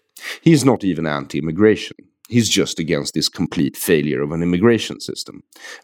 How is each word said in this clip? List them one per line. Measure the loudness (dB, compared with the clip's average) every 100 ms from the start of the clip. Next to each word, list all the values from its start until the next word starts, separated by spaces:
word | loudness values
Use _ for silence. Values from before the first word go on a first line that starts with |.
| _ -18 -14 -2
He's | 4 4
not | 4 2
even | 0 -2 -2
anti-immigration. | -4 -6 -6 -4 2 4 4 -2 -16 _ _ -2
He's | 0 2
just | 0 0 -4
against | -4 -4 -4 -4
this | -4
complete | -2 -4 0 -2 -2
failure | 0 2 2 -2
of | -4
an | -2
immigration | -2 2 4 2 -2 -10
system. | -12 -12 -14 -18 -20 _ -20 -8